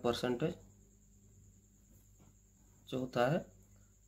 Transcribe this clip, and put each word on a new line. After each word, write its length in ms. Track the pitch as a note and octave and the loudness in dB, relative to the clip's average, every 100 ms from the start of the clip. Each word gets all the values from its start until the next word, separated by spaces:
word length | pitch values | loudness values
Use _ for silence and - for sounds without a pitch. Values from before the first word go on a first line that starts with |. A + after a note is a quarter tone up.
percentage, 500 | A#2+ A#2+ B2 A#2+ D#3+ - - - - - - - - - - - - - - - - - - - - - - - - | 0 0 0 0 -2 -4 -14 -20 -20 -20 -20 -20 -20 -20 -20 -20 -20 -20 -20 -20 -20 -20 -20 -20 -20 -20 -20 -20 -8
चौथा 420 | C3 B2+ B2 B2+ | -6 -2 2 2
है 60 | F3 - - - - - _ | 2 -2 -14 -20 -20 -20 _